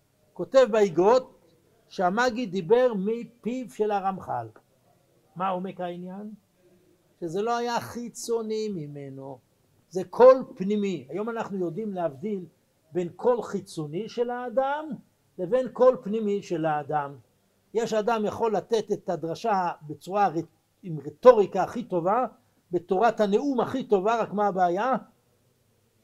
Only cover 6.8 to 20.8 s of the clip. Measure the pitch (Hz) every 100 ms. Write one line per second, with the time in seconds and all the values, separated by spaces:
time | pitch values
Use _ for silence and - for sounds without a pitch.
6.8 | _ _ _ _ 170 180 226 233 240 233
7.8 | 120 240 233 - - 226 220 220 214 185
8.8 | 147 143 139 135 135 127 _ _ _ _
9.8 | _ 185 180 - 254 262 - - 190 208
10.8 | 196 165 135 175 226 226 - 196 170 165
11.8 | 220 185 165 131 208 202 165 _ _ _
12.8 | _ 165 170 - 240 240 - 196 - -
13.8 | 151 165 220 - 240 240 247 233 269 294
14.8 | 311 233 - _ _ - 180 254 254 -
15.8 | 254 254 190 220 208 202 - 170 160 151
16.8 | 139 151 143 139 _ _ _ _ _ 214
17.8 | 233 220 214 226 208 - 226 190 - 220
18.8 | 208 202 - 165 160 156 226 190 175 147
19.8 | 151 147 175 202 196 156 156 _ _ _